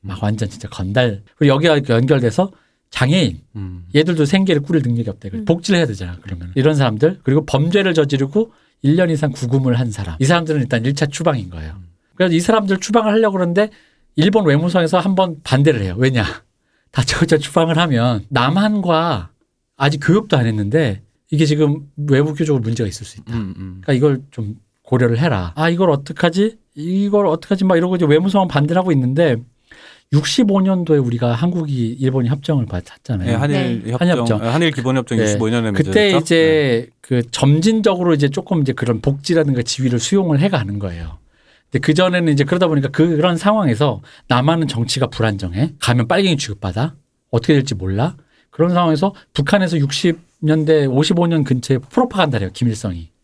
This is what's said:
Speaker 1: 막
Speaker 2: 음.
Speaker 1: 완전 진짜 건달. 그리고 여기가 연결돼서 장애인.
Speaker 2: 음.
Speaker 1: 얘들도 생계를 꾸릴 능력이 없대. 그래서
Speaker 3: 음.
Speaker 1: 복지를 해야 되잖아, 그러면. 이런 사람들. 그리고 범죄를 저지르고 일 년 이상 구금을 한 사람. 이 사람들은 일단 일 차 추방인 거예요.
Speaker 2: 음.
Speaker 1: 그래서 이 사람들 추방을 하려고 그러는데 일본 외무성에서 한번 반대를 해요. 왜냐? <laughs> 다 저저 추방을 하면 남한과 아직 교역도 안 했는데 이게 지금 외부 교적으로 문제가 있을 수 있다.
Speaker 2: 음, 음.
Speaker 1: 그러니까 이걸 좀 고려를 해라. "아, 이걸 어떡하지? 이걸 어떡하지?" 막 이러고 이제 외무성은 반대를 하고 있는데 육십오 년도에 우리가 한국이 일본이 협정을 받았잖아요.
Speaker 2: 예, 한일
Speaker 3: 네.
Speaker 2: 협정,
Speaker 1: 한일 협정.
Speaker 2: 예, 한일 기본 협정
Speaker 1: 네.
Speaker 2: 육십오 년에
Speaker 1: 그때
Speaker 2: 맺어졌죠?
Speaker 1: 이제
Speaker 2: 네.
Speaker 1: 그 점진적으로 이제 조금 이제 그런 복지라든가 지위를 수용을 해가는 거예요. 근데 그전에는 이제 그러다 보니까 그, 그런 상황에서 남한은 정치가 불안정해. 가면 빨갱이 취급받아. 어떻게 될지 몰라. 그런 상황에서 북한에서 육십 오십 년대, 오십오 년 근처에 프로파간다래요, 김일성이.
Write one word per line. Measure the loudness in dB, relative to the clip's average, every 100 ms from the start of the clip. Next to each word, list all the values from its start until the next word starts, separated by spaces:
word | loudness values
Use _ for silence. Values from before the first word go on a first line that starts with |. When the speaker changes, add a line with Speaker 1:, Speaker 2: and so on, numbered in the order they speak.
Speaker 1:
막 | -12
Speaker 2:
음. | -6
Speaker 1:
완전 | -4 -2 -6
진짜 | -8 -16
건달. | -8 -4 0 0 -2 -12 _
그리고 | 2
여기가 | 4 2 2 2
연결돼서 | 0 2 2 2 0 -2 -4 _ _ _
장애인. | -2 2 2 0 -4 _ -12
Speaker 2:
음. | -12 -12 -2
Speaker 1:
얘들도 | 0 2 2
생계를 | 2 2 2 0
꾸릴 | 0 0
능력이 | 0 -2 -4
없대. | -8 -10
그래서 | -10
Speaker 3:
음. |
Speaker 1:
복지를 | -6 -6 -2 0
해야 | 0
되잖아, | -4 -10 -12
그러면. | -12 -12 -8
이런 | -2 0 2
사람들. | 0 2 0 0
그리고 | -2 -2
범죄를 | 0 0 0 0 0
저지르고 | 0 0 0 -2 -2 -4 _ _ _
일 | 0 2
년 | 2
이상 | 0 -2
구금을 | -4 -2 0 0 0
한 | -2
사람. | -4 -8 -2
이 |
사람들은 | 0 2 0 -2
일단 | -2 -2 -2
일 |
차 | -2
추방인 | -4 -2 -2 -2 -6
거예요. | -10 -12 -14
Speaker 2:
음. | -18 _ _
Speaker 1:
그래서 | _ 0
이 | 2
사람들 | 2 0 2 -2
추방을 | 0 0 2
하려고 | 2 2
그러는데 | 0 -2 0 -2 -4 _ _ _ 0
일본 | 2 2 2
외무성에서 | 2 2 0 2 2
한번 | 0 0 0 -2
반대를 | -2 2 4 2
해요. | -2 0
왜냐? | 0 2
<laughs> | -2 -6 _ _ _ _ _
다 | -4
저저 | -2 0 2 2
추방을 | 0 0 2 0
하면 | 0 2 2 0 -2
남한과 | 0 2 2 0 0 0 0 0 -4 -8 _ _ _ _ _
아직 | -2 0
교역도 | 2 2 2 0
안 | 0
했는데 | 0 0 0 0 -4 _ _ _
이게 | 0 0
지금 | 2 2 0 -8 -10
외부 | 0 2 2
교적으로 | -2 0 0
문제가 | -2 -2 -4
있을 | -6 -14
수 | -18
있다. | -10
Speaker 2:
음, | -8 -8 -10
음. | -14 -12
Speaker 1:
그러니까 | -2
이걸 | 2 2 0 -6
좀 | -10 -10 -10 _ _
고려를 | -4 0 2 2
해라. | 0 0 -4 -2
"아, | -2
이걸 | 2 2
어떡하지? | 2 -2 -2 0 2 -2 -2 _
이걸 | -12 -4 -2 0 2 2
어떡하지?" | 0 -2 0
막 | 2 2
이러고 | 2 0
이제 |
외무성은 | 4 4 4 0 2
반대를 | 0 2 0
하고 | 2
있는데 | 0 0 2 2 0 -4 _ _ -20 -20 -20 _
육십오 | -2 0 0 2 2
년도에 | 2 0 2 2
우리가 | 2 0 0
한국이 | 0 0 -2 -4 -2 -4 -2
일본이 | -2 0 -2
협정을 | -2 -2 -2 -2
받았잖아요. | -6 -10 -20 -6 -4 -2
Speaker 2:
예, |
한일 | 0 0 0 -2 -4
Speaker 3:
네. | -4
Speaker 2:
협정, | -2
Speaker 1:
한일 | 0 0
협정. | -2 -2
Speaker 2:
예, | -2
한일 | 0 0
기본 | -2 -2 -4
협정 | -2 -2
Speaker 1:
네. |
Speaker 2:
육십오 | 0 0 0
년에 | 0 -2
Speaker 1:
그때 | -2 0 2 2
Speaker 2:
맺어졌죠? | 0
Speaker 1:
이제 | 2 2 4 2 2 0 -4
Speaker 2:
네. | _
Speaker 1:
그 | -4 -2 -2
점진적으로 | 0 2 4 2 2 2 0 2
이제 | 2 2
조금 | -2 -2 -2
이제 | 0
그런 | -2 -2 0
복지라든가 | 0 -2 0 0 2 0
지위를 | -4 -2 -2 -2
수용을 | 0 0 2 2
해가는 | 2 0 -2 -6
거예요. | -6 -8 -12 -14 _ _ _ _ _
근데 | -4
그전에는 | 0 2 2 2 2
이제 | 2
그러다 | 2 2 2
보니까 | 0 -2
그, | 0 2 2
그런 | 0 0
상황에서 | 0 2 0 2 0 -2 -10 -20 _
남한은 | 0 2 0 -2
정치가 | -4 -4 -2 -4
불안정해. | 0 -2 -2 -6 -4 -4 -4
가면 | 0 0 2
빨갱이 | 2 2 0
취급받아. | -4 -6 -6 -4 -4 -6 _ _ _
어떻게 | -2 2
될지 | 2 2
몰라. | -6 -4 -2 -2 -4 _ _ _
그런 | -2 0
상황에서 | 2 2 2 0 -4 _
북한에서 | -6 0 0 2 0
육십 | -2 0 -2 -2 _ _
오십 | 0
년대, | 0 2 2 2
오십오 | 2 2 2 2
년 | 2
근처에 | 0 -2 0 -4
프로파간다래요, | 0 0 0 0 -2 0 -4
김일성이. | -2 -2 -2 -6 -8 -12 _